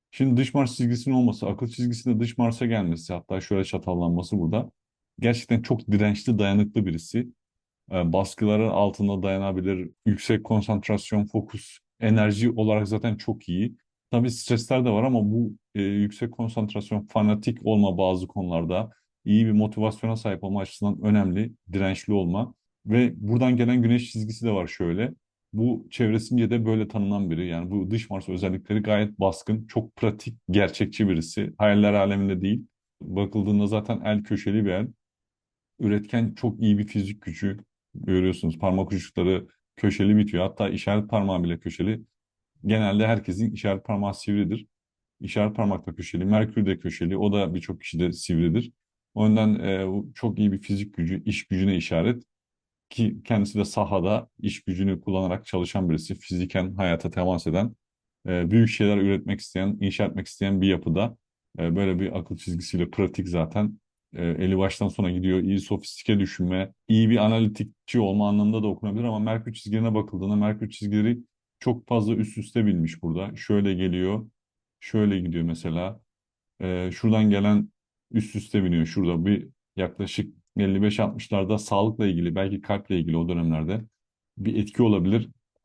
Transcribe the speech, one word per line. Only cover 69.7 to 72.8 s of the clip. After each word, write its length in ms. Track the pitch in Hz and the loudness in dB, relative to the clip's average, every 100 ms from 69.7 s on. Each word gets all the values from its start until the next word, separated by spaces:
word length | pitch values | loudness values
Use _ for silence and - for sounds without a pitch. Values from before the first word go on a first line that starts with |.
| 110 117 107 | -2 0 0
bakıldığında 400 | 104 92 95 104 | -2 -4 0 2
Merkür 340 | 104 104 107 | 2 0 -6
çizgileri 480 | - 104 104 110 120 - _ _ _ | -8 -2 2 2 0 -6 _ _ _
çok 280 | 123 120 - | -2 -2 0
fazla 280 | 120 107 110 | 0 0 0
üst 220 | 107 - | -2 -6
üste 280 | 110 120 107 | -4 0 2
binmiş 380 | 90 | 2